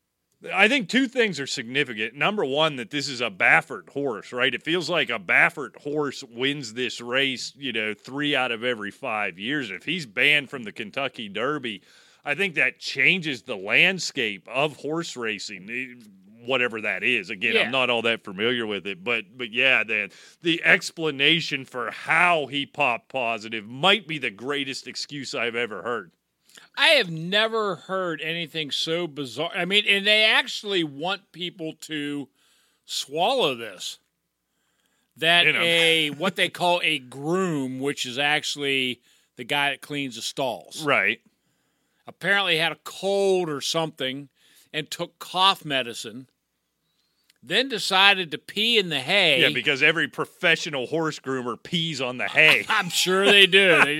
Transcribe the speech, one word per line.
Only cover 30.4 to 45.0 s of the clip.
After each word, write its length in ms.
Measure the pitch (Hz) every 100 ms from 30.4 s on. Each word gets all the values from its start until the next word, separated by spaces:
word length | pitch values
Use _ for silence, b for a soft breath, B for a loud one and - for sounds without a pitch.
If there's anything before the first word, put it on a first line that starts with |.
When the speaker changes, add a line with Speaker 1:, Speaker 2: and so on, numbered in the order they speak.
| 262 - 208 190
Speaker 2:
want 480 | 156 139 170 196 _
people 420 | 160 175 175 160 156
to 460 | - 156 147 143 131 _ _ _ _ _
swallow 680 | - - - 151 196 262 165
this. 440 | 120 113 87 - - _ _ _ _ _ _ _ _ _ _ _ -
That 300 | 160 175 160
Speaker 1:
You 60 |
know. 80 | 135
Speaker 2:
a, 480 | 170 170 165 165 151
what 240 | 143 185 196
they 120 | 175
call 320 | - 175 175
a 160 | 170 151
groom, 800 | 127 131 147 185 185 151 131 131
which 260 | 139 139 127
is 120 | 120
actually 840 | 147 151 - 147 139 135 127 120 _ _ _ -
the 80 |
guy 260 | 120 143 143
that 120 | 135
cleans 340 | - 143 139 113
the 60 |
stalls. 640 | - - 131 95 - -
Speaker 1:
Right. 360 | 151 120 98 120 _ _ _ _ _ _ _ _ -
Speaker 2:
Apparently 520 | - 170 202 190 160
had 140 | 165
a 60 | 151
cold 640 | - - 190 196 196 185 170
or 120 | 139
something 680 | - 165 160 - 131 135 143 b b b b
and 180 | 151 147
took 280 | -